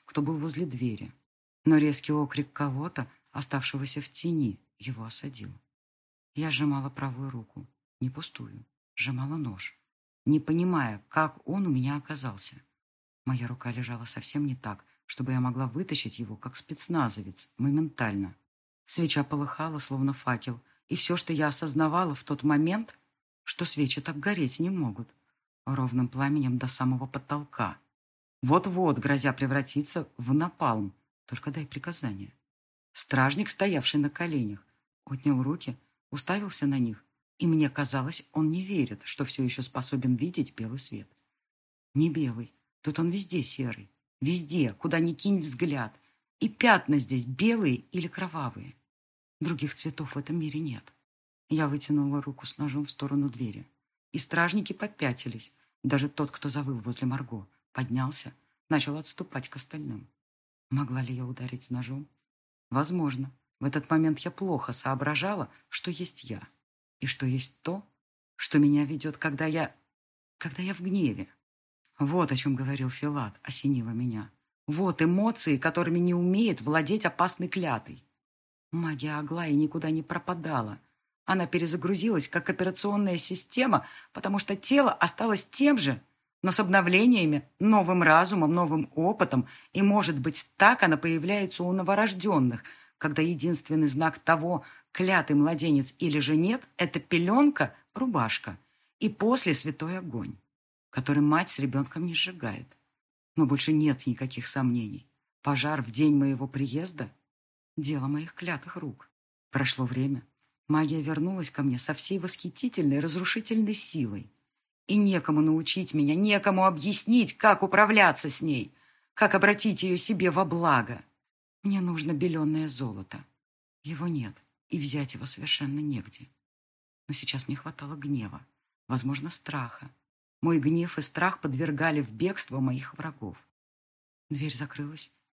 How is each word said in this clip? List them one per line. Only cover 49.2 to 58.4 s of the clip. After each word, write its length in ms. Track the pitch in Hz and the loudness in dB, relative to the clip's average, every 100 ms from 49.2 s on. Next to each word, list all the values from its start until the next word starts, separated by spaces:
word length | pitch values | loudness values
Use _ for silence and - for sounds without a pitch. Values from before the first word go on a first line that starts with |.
| _ - | _ -6
Других 340 | 156 151 143 | -4 -2 -4
цветов 400 | - 160 143 147 | -4 -8 -6 -8
в 40 | 143 | -8
этом 200 | 139 170 | -4 -4
мире 220 | 156 147 | -2 -4
нет. 320 | 156 117 - _ _ _ _ _ - | -6 -6 -12 _ _ _ _ _ -2
Я 200 | 156 147 | 0 2
вытянула 540 | 143 - 147 139 143 | 0 0 2 2 0
руку 240 | 143 135 - | -4 -8 -8
с 120 | - | -4
ножом 260 | 147 139 | -4 -2
в 60 | 147 | -4
сторону 380 | - 139 143 139 | -4 -2 0 -2
двери. 380 | 117 120 101 - _ _ _ _ | -2 -8 -8 -16 _ _ _ _
И 60 | 156 | -4
стражники 540 | - 175 170 202 - | 0 2 2 0 -2
попятились. 800 | 190 208 - 139 127 131 113 - _ _ _ | -6 -8 -4 -2 -2 -4 -8 -12 _ _ _
Даже 260 | 135 139 143 | -2 0 0
тот, 220 | - 143 | -4 -6
кто 180 | - 147 | -4 -6
завыл 300 | 143 135 123 | -4 -4 -6
возле 280 | 107 120 127 | -6 -4 -2
Марго, 400 | 113 127 110 98 _ _ | -2 -6 -12 -14 _ _
поднялся, 600 | - 127 123 147 - - - | -6 -2 -2 -2 -4 -8 -14